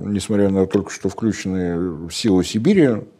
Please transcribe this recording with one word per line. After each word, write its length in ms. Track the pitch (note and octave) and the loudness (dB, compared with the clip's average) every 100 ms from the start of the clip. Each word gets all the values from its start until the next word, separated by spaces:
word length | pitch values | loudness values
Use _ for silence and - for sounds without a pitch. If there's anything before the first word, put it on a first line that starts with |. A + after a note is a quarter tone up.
несмотря 460 | G2 G2+ - G#2 G2+ | -4 -4 0 2 2
на 180 | G2 F#2 | 2 2
только 220 | G2+ - | 0 -2
что 200 | - G2 | -6 -6
включенные 1000 | - A2 G2 G2 F#2 F2 E2+ F2+ D#2 E2 | -2 -2 -2 -4 -4 -2 -2 -4 -6 -10
в 40 | |
силу 320 | - A#2 F#2 | -4 2 2
Сибири, 600 | F2 A2 C3+ G3+ C#3 G#2+ - | 2 0 2 4 4 2 -6